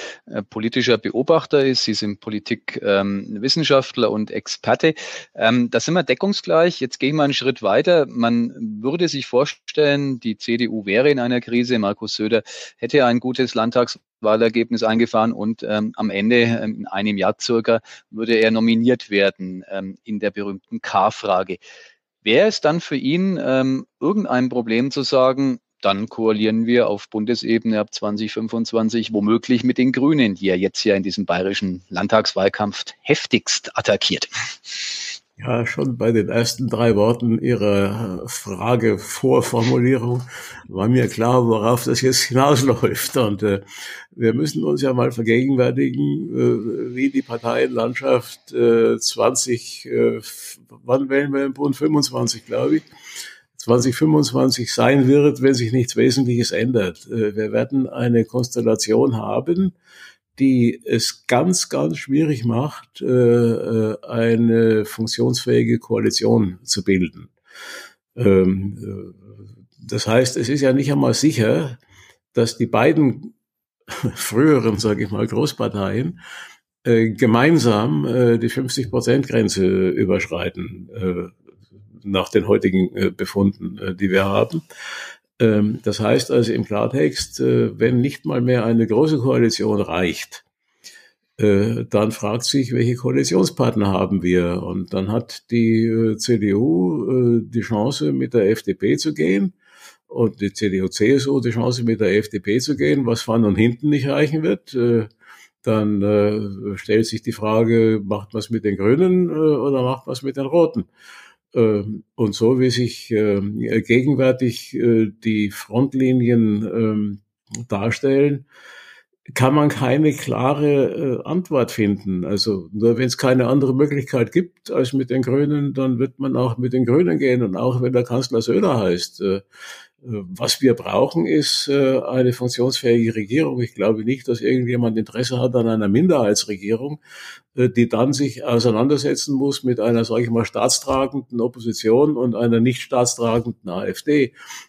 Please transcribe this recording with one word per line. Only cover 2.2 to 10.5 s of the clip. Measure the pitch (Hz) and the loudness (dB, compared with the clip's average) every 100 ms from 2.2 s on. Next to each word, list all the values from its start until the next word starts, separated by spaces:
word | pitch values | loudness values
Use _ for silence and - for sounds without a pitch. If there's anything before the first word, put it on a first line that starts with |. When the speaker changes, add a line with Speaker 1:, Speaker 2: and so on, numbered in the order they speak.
| - 104 - 107 - - | -8 -8 -6 -8 -8 -6
Speaker 1:
ähm, | 101 98 101 98 - 104 | 0 2 0 -4 -6 -6
Wissenschaftler | 131 165 139 139 131 - 110 | -2 0 2 2 2 -2 0
und | 107 104 | 0 -4
Experte. | 113 - - - 127 160 156 - - - - | -6 -8 -6 0 2 2 0 -10 -16 -16 0
Ähm, | 110 123 120 | 2 2 2
da | 117 | 0
sind | - | 0
wir | 175 | -2
deckungsgleich. | 147 127 196 208 - 165 175 - | 0 0 0 -2 0 2 2 0
Jetzt | 127 - | -8 -2
gehe | 139 | -2
ich | 151 | 2
mal | 143 | 0
einen | |
Schritt | 131 143 123 | 0 -2 0
weiter. | 101 110 170 170 123 | 2 2 4 2 2
Man | 117 117 117 117 - 113 107 | 0 0 2 -2 -4 -10 -6
würde | 123 170 170 | -4 -2 -2
sich | 139 - | -4 -2
vorstellen, | 123 143 - - - 147 143 139 123 | 0 0 -4 -6 0 2 2 -2 -4
die | 113 104 | -6 -6
C | - | -4